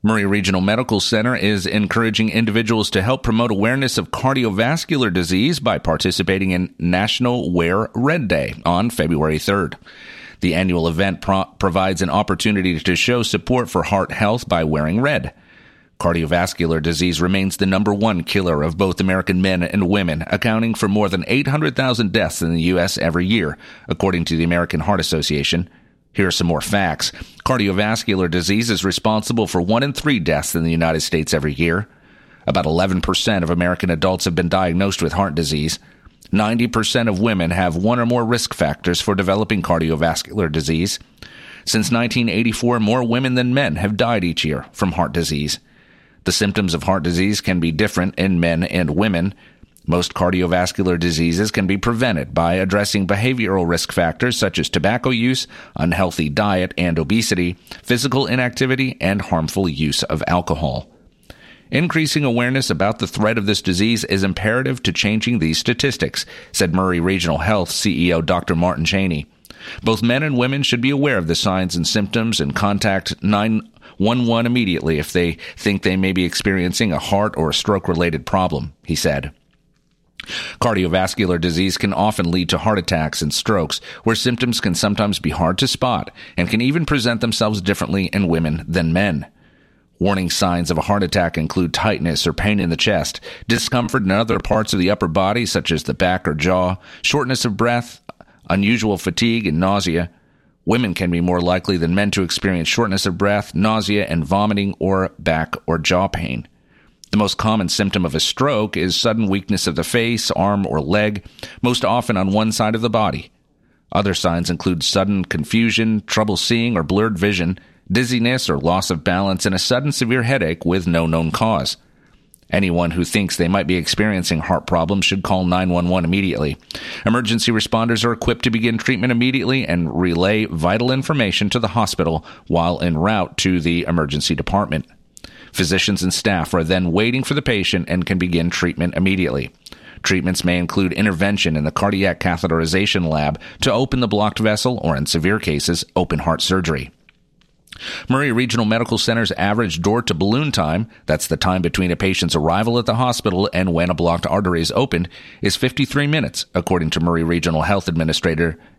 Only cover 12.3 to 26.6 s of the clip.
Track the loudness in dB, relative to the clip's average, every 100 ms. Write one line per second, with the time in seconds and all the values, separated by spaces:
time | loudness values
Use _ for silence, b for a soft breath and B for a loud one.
12.3 | 0 0 2 0 0 0 0 2 0 0
13.3 | -2 0 0 0 -2 0 0 0 0 0
14.3 | 0 0 0 2 0 0 0 0 0 -4
15.3 | -12 B B B B B _ -2 0 0
16.3 | 0 0 0 0 2 0 0 0 2 2
17.3 | 2 0 0 0 2 2 2 2 0 -2
18.3 | 0 0 2 0 0 0 2 0 0 0
19.3 | 2 2 0 0 0 2 2 0 -2 -2
20.3 | -2 0 0 0 0 0 2 2 0 0
21.3 | -2 0 0 0 0 0 0 2 2 0
22.3 | 0 0 2 2 2 0 0 0 0 2
23.3 | 2 0 -6 B B B -2 0 0 0
24.3 | 0 2 2 0 -2 -2 -2 0 -2 0
25.3 | -2 0 -2 -2 b b b _ -2 0
26.3 | 2 0 0